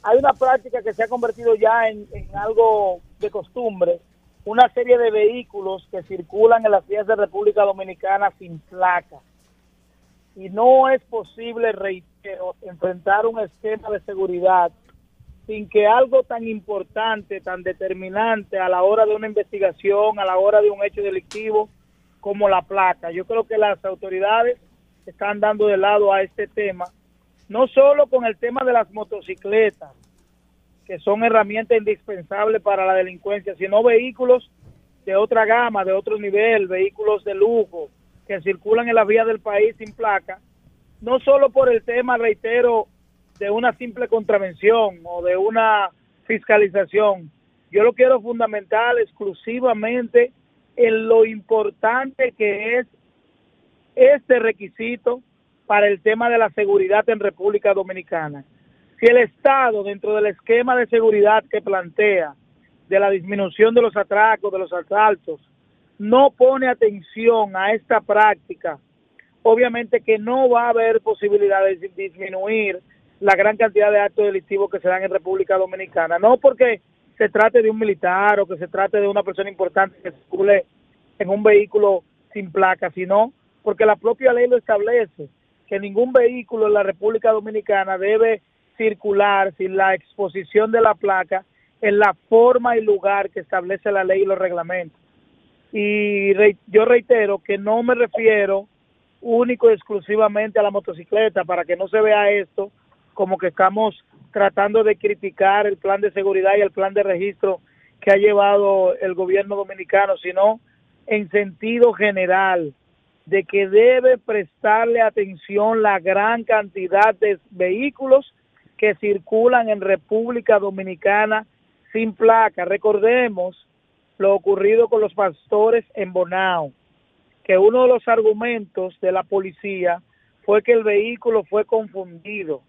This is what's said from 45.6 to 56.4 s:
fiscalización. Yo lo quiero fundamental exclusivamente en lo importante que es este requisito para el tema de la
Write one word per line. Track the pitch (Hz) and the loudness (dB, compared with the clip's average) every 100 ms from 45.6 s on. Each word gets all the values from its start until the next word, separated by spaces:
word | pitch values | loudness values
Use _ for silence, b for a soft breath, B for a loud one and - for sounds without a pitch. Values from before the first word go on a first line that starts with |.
| 220 214 190 _ _ _ _ | 2 2 -2 _ _ _ _
fiscalización. | 147 - 214 208 185 175 202 214 190 156 _ _ _ _ | -8 2 2 2 0 -2 0 0 -2 -10 _ _ _ _
Yo | 185 | 0
lo | 226 | 0
quiero | 240 254 254 | 2 2 2
fundamental | 214 233 226 208 185 220 240 240 | -2 -6 -4 -6 -4 -2 0 0
exclusivamente | 214 _ 202 175 - 240 247 220 220 247 233 240 240 _ _ _ _ - | -4 _ -12 -10 -10 -4 -2 -2 -4 -6 0 0 0 _ _ _ _ -2
en | 233 220 220 | 0 0 2
lo | 226 | 4
importante | 226 220 - 220 214 - 220 240 269 262 254 _ | 4 0 -4 -2 -2 -4 -4 -2 -6 -4 -6 _
que | 208 196 214 247 | -4 -4 -4 -4
es | 247 _ _ _ _ _ _ _ _ _ _ - | -6 _ _ _ _ _ _ _ _ _ _ 4
este | 254 285 _ 247 | 4 4 _ 0
requisito | 233 - 196 _ 226 240 - 247 _ _ _ _ _ | 0 -6 -12 _ -10 -6 -6 -6 _ _ _ _ _
para | 208 208 | 2 2
el | 196 | 0
tema | 214 220 233 | -2 0 0
de | |
la | 233 | 2